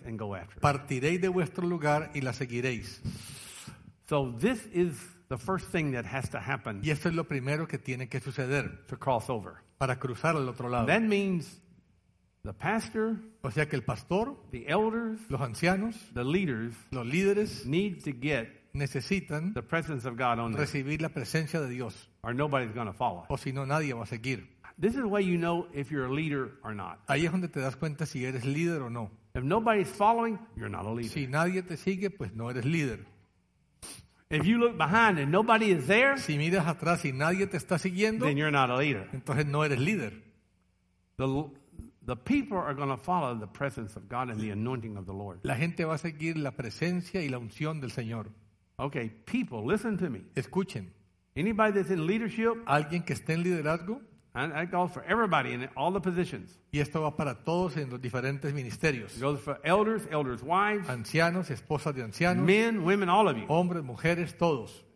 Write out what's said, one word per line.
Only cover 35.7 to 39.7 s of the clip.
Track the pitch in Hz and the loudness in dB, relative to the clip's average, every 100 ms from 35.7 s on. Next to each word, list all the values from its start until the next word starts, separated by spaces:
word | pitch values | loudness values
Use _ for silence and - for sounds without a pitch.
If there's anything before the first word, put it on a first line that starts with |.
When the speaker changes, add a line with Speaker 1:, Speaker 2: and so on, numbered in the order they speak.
Speaker 1:
is | 170 131 | 4 6
there, | 214 269 269 | 6 6 4
Speaker 2:
Si | - 147 | 0 0
miras | 160 185 160 | 2 2 2
atrás | 151 165 170 143 | 0 0 2 0
y | |
nadie | 131 156 190 196 | 0 2 2 0
te | 165 | -2
está | - 170 | -2 0
siguiendo, | 190 180 220 220 156 | 0 2 2 2 2
Speaker 1:
then | 143 | 2
you're | 151 | 4
not | 143 127 | 4 4
a | 127 | 4
leader. | 139 104 92 | 2 0 -4
Speaker 2:
entonces | 131 - 135 147 | -8 -2 0 2
no | 147 | 2
eres | 151 | 2